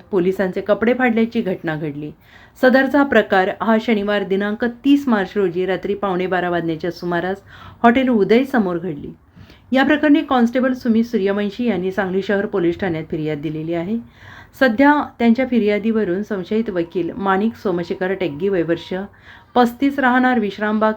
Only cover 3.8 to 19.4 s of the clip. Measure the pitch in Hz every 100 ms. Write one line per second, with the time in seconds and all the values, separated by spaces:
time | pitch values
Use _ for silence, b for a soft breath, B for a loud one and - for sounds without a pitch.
3.8 | 226 220 202 208 190 196 202 214 240 240
4.8 | 277 285 277 214 180 208 190 170 185 180
5.8 | 185 196 202 180 185 180 175 175 165 160
6.8 | 175 170 175 175 180 196 B B B B
7.8 | 233 240 262 233 185 226 277 247 190 170
8.8 | 180 147 - - _ B B B _ 247
9.8 | 269 302 302 302 302 254 233 262 262 254
10.8 | 247 220 233 226 196 202 208 196 240 190
11.8 | 185 185 190 185 190 202 208 202 170 170
12.8 | 196 160 156 165 151 151 156 156 160 170
13.8 | 170 226 233 B B B B - 262 214
14.8 | 277 294 - - 233 226 254 247 208 208
15.8 | 208 220 202 175 214 202 170 214 226 180
16.8 | 170 190 170 - 196 190 220 - 208 175
17.8 | 175 190 185 190 175 143 190 190 160 170
18.8 | - 185 202 B B B